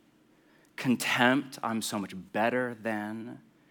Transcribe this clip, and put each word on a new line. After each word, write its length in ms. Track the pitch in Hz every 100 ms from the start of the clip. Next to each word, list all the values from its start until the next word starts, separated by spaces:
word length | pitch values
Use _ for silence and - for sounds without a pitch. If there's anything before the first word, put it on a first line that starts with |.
| _ _ _ _ _ _ _ -
Contempt, 840 | 135 117 - 127 123 135 127 -
"I'm 200 | 117 113
so 180 | - 110
much 140 | 95 92 87
better 420 | 107 113 127 123
than." 680 | 113 110 107 104 110 117 131 - _ _